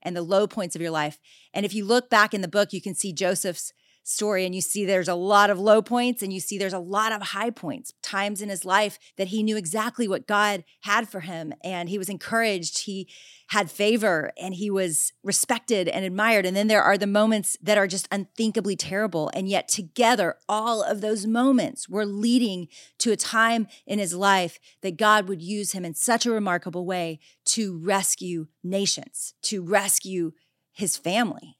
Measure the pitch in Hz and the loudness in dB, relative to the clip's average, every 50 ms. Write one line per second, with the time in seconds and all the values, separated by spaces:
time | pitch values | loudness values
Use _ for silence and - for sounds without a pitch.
0 | - 175 175 175 170 160 196 196 214 190 - 220 190 175 - 160 170 170 160 156 | -10 -8 -6 -6 -2 2 2 4 4 2 0 -4 -6 -6 -6 -6 -6 -4 -2 -2
1 | 147 151 151 - _ _ - _ _ _ - 196 208 190 190 220 202 196 233 247 | -2 -4 -6 -10 _ _ -20 _ _ _ -6 -4 -4 -2 -2 -4 0 2 2 2
2 | 247 - 240 214 208 208 - 202 185 170 196 202 202 - - 180 - 196 170 - | 2 4 6 6 6 6 2 -2 -4 -2 0 0 0 0 -2 -8 -8 -6 -6 -6
3 | - 196 165 139 190 180 196 - - 190 165 - - - - _ _ _ _ _ | -6 -6 -4 -2 0 0 0 -2 -2 -6 -6 -8 -10 -12 -14 _ _ _ _ _
4 | - - - - 208 208 202 185 185 185 185 190 - - - 208 202 180 196 185 | -10 -8 -6 -4 -2 0 0 0 0 -2 -4 -4 -4 -4 -4 -2 0 2 2 2
5 | 175 175 175 175 180 196 208 202 208 202 202 180 202 220 214 220 214 - 233 240 | 2 0 -2 -2 2 6 6 8 8 6 4 4 6 6 6 6 6 2 0 0
6 | 240 247 240 - 208 190 190 190 - - 208 190 196 190 190 185 170 180 196 208 | 0 0 -2 -2 -6 -8 -6 -8 -8 -6 -6 -4 -4 -4 -4 -6 -6 -4 -2 0
7 | 214 226 220 208 196 - - 196 220 240 233 - 196 151 110 - - - - _ | 0 0 -2 -4 -6 -6 -4 -4 -4 -4 -4 -6 -8 -8 -8 -8 -10 -16 -16 _
8 | - - - 196 202 208 208 190 214 208 196 170 - 180 185 208 214 202 - - | -12 -6 -4 -2 -2 -2 -4 -6 -8 -8 -8 -6 -2 2 2 2 2 2 -2 -8
9 | _ _ _ - 196 185 202 220 214 214 214 214 175 156 185 220 214 233 - - | _ _ _ -6 -4 -2 -2 0 0 0 0 -2 -2 -4 -2 -2 -2 -2 -2 -2
10 | 240 196 190 147 - - 208 208 208 208 202 180 160 _ _ _ - 208 202 226 | -2 0 -2 -2 -2 0 2 4 4 2 2 -2 -6 _ _ _ -2 0 0 0
11 | 233 - - 190 - 190 175 160 160 156 - - - 180 185 175 175 165 196 208 | 0 -2 -6 -10 -10 -8 -8 -8 -8 -10 -10 -10 -8 -8 -6 -6 -6 -4 -6 -6
12 | 185 190 196 160 - - 226 226 226 220 196 180 165 - - - - 208 190 196 | -6 -6 -8 -10 -6 -2 0 0 2 2 0 -2 -4 -6 -6 -6 -6 -6 -8 -8
13 | 180 - - - - - - _ _ - - 214 196 151 - - 202 214 233 226 | -10 -12 -16 -20 -20 -20 -20 _ _ -2 0 0 0 0 0 0 2 4 4 4
14 | 214 208 170 156 - - - - 175 190 185 175 208 208 196 190 185 175 156 - | 4 2 2 2 0 -4 -6 -10 -10 -8 -6 -4 -4 -2 0 0 0 0 0 0
15 | - - - _ - 196 196 - - - 240 226 - - 233 196 180 170 - 190 | -2 -2 -4 _ -4 -2 -2 0 0 0 -2 -2 -2 0 0 0 0 0 -2 -2
16 | 190 185 180 196 214 226 226 202 185 185 190 196 208 220 220 202 - - 202 190 | -2 -4 -2 2 2 4 4 4 4 2 2 2 2 4 4 6 6 6 4 4
17 | 202 202 202 208 214 220 220 208 - - - - - 196 214 208 196 185 180 190 | 2 2 4 4 4 4 2 2 0 -2 -6 -4 0 2 4 4 4 2 0 -4
18 | - - 196 202 185 - _ - 226 220 - 226 180 202 190 - - - 190 202 | -6 -4 -6 -6 -6 -6 _ -2 -2 -2 0 0 -2 -2 -2 -4 -4 -4 -4 -2
19 | 214 214 175 160 151 - - 190 190 190 202 - - - - - 180 160 - - | -2 -2 -2 -2 -2 -2 -4 -4 -2 0 0 0 0 -2 -4 -4 -6 -4 0 2
20 | 240 226 247 208 185 165 - _ _ - 208 214 220 240 233 220 - - 220 202 | 4 4 4 4 2 0 -2 _ _ -4 -2 0 0 0 0 0 0 -2 -2 -2
21 | 208 214 220 208 190 220 226 233 254 277 269 240 170 - - - - - 185 208 | -2 -2 -2 -2 -2 0 0 2 4 4 4 4 2 0 -4 -8 -10 -6 -4 -4
22 | 214 202 196 202 220 233 240 254 240 214 185 180 170 - - - - - _ - | -2 -2 -2 -2 0 2 4 4 2 2 -2 -4 -8 -10 -14 -20 -20 -12 _ -2
23 | - 233 208 - - - - 220 226 226 233 226 214 - - - _ - 202 214 | 0 0 0 0 0 0 2 4 4 4 4 2 -2 -4 -8 -14 _ -4 -4 -2
24 | 196 170 175 180 202 196 196 190 180 165 - - _ _ _ _ - 190 170 147 | -2 -2 -2 2 4 4 4 4 2 0 -4 -10 _ _ _ _ -8 -6 -2 2
25 | 220 214 214 214 196 185 196 160 170 180 214 208 202 - - 185 175 170 156 - | 4 6 6 6 4 0 -4 -6 -6 -6 -6 -4 -4 -4 -6 -6 -8 -8 -6 -2
26 | - - 233 233 - 240 226 220 208 190 175 170 - 185 170 180 180 180 185 180 | 0 2 2 2 2 0 0 0 0 0 -2 -2 -2 -6 -8 -6 -6 -4 -4 -4
27 | 170 165 160 151 _ _ _ _ - - - 233 214 196 180 160 160 190 196 196 | -4 -4 -6 -10 _ _ _ _ -4 -2 -2 0 -2 -4 -6 -6 -2 0 0 2
28 | 196 - - - 185 180 175 165 156 - _ _ - 180 190 196 202 190 - - | 2 0 -2 -4 -4 -6 -6 -6 -8 -10 _ _ -6 -4 -2 -2 0 0 -2 -4
29 | - - - - - - - _ - - 220 190 175 165 208 196 196 196 - - | -6 -12 -12 -12 -12 -12 -10 _ -8 -6 -4 -4 -2 0 2 2 2 2 0 -2
30 | - 190 190 180 170 160 156 _ _ _ _ _ _ _ _ - 208 160 - - | -2 -4 -4 -4 -4 -4 -6 _ _ _ _ _ _ _ _ -6 -4 -4 -4 -4
31 | - 165 185 226 240 196 - - - 151 - _ | -4 -2 0 0 0 -2 -4 -8 -14 -20 -20 _